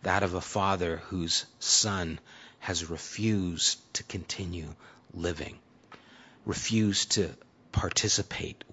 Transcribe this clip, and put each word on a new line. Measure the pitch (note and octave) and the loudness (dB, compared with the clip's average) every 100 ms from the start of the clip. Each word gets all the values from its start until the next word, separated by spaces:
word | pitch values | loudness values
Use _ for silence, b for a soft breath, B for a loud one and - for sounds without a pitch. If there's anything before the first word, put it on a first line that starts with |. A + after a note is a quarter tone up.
that | F#2 F#2+ | 2 2
of | G2 F2+ | 2 -2
a | |
father | - G#2 G2 F#2+ F2 E2 - | -2 0 2 2 0 -2 -4
whose | F#2+ E2 - - - | -4 0 0 -2 -4
son | - - G#2+ F#2+ E2+ D#2+ B B B B | 4 4 4 2 -2 -6 B B B B
has | - E2+ E2 | -4 -4 -4
refused | D#2+ - - A2 G#2 F2+ D#2+ - - - - | -6 -8 -2 2 2 0 2 0 0 -4 -8
to | |
continue | - G2 F2 - F2+ F2 D#2 - B B - | -6 -8 -8 -6 -6 -6 -8 -12 B B -14
living, | E2 E2+ D2+ C#2+ - - - - B B B B B - | -4 -2 -2 -8 -12 -20 -20 -20 B B B B B -4
refused | G#2+ - A2 G#2 G2 - | -4 2 4 4 2 2
to | - E2 - - _ - | 2 0 -4 -20 _ -4
participate | - F#2+ - G#2+ - - - - - - | -2 0 2 2 2 0 -6 -8 -10 -12